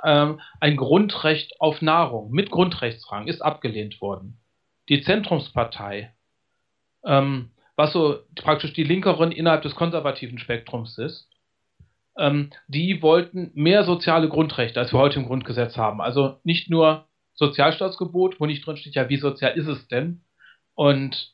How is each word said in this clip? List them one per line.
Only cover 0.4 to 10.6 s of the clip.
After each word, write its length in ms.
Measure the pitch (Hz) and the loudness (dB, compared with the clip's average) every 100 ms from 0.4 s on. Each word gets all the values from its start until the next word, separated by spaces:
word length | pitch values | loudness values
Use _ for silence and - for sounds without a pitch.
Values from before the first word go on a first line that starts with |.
| - - | -14 -2
ein 160 | 151 143 | 0 2
Grundrecht 840 | 127 180 208 - 156 156 - - | 4 4 4 0 0 0 -4 -2
auf 220 | 156 151 | -2 0
Nahrung 500 | 156 165 151 113 107 | 2 2 2 -4 -4
mit 180 | 139 202 | -4 0
Grundrechtsrang, 800 | 165 180 - 120 113 - 101 117 | 2 2 0 -6 -8 -12 -10 -8
ist 140 | 170 | -4
abgelehnt 600 | 151 - 120 107 104 - | -4 -4 -6 -6 -10 -8
worden. 380 | 101 95 98 - _ _ _ _ - | -10 -8 -14 -20 _ _ _ _ -2
Die 120 | 143 | 0
Zentrumspartei, 1120 | 156 214 202 165 - 127 117 - 101 101 117 _ _ _ _ _ _ _ _ _ 220 | 2 0 0 -4 -2 -6 -6 -8 -10 -10 -12 _ _ _ _ _ _ _ _ _ 0
ähm, 460 | 139 139 135 120 _ _ - | 2 2 -4 -8 _ _ -2
was 140 | 147 | 0
so 280 | 175 151 143 - - | 2 0 0 -10 -4
praktisch 360 | - 143 147 | -2 0 -2
die 140 | - 151 | -2 0
Linkeren 480 | 185 196 165 165 | 2 2 2 0
innerhalb 280 | 160 165 156 | 0 2 2
des 120 | 143 - | 0 -4
konservativen 640 | 170 170 139 135 120 120 | -2 -2 -4 -4 -10 -10
Spektrums 580 | - 117 | -6 -6